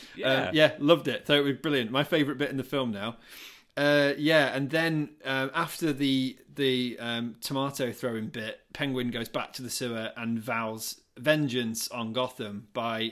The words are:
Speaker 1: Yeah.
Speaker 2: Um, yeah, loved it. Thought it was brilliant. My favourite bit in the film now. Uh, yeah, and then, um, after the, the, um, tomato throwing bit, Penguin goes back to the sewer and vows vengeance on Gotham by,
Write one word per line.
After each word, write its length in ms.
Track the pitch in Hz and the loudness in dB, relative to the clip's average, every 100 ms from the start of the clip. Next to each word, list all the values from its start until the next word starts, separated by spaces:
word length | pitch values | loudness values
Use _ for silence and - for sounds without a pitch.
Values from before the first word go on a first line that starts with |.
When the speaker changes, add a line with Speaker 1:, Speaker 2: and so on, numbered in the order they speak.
| - - | -16 -4
Speaker 1:
Yeah. 300 | 131 135 - | 2 2 2
Speaker 2:
Um, 80 | 156 | 6
yeah, 180 | 151 - | 4 6
loved 280 | 143 165 131 | 4 6 4
it. 180 | 117 - | -2 2
Thought 120 | 147 | 4
it 40 | |
was 140 | 143 131 | 4 0
brilliant. 340 | 160 143 113 | 0 0 2
My 120 | 127 147 | 0 2
favourite 320 | 160 143 131 | 2 2 0
bit 120 | 143 | -2
in 60 | 135 | -4
the 60 | |
film 280 | - 143 127 | -4 -2 -2
now. 260 | 101 107 113 - - - - _ - | -2 -6 -8 -14 -20 -18 -20 _ 0
Uh, 360 | 143 147 143 143 | 4 4 4 2
yeah, 380 | 147 160 131 131 | 4 6 6 2
and 140 | 139 | 0
then, 400 | 160 165 156 147 - 135 | 0 2 0 -2 -6 -4
um, 260 | 135 135 | -2 0
after 380 | 160 160 - 165 | -2 -2 -2 -2
the, 460 | 135 143 135 131 - - - | 0 2 2 0 -6 -12 -2
the, 400 | 135 127 123 107 | 0 2 -2 -4
um, 380 | 117 117 117 110 | -6 -4 -6 -8
tomato 500 | - 139 139 135 123 | -6 -2 -2 -2 -4
throwing 360 | - 127 113 110 | -2 -4 -2 -4
bit, 340 | 120 107 - _ | -6 -8 -8 _
Penguin 400 | - 143 127 123 | -6 -2 -2 -2
goes 160 | 117 113 | -4 -4
back 240 | 143 - | -6 -6
to 80 | - | -8
the 80 | 123 | -8
sewer 440 | - 123 113 110 - | -6 -4 -4 -6 -6
and 240 | 113 117 | -4 -4
vows 600 | 113 113 113 110 - - _ - | -2 -2 -2 -6 -10 -12 _ -6
vengeance 720 | 123 156 143 123 117 113 - | 2 2 2 0 -2 -4 -6
on 240 | 120 113 | -6 -6
Gotham 560 | 117 127 - 107 104 120 | -2 -4 -4 -10 -10 -10
by, 400 | 123 117 113 113 | -6 -4 -2 -4